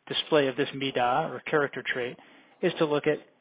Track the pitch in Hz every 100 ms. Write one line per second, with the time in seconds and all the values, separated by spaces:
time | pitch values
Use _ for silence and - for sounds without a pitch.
0 | - 117 - 156 135 135 135 139 135 131
1 | 123 139 160 127 - 156 139 131 - 175
2 | 123 165 - - - - 180 - 156 147
3 | 151 147 - _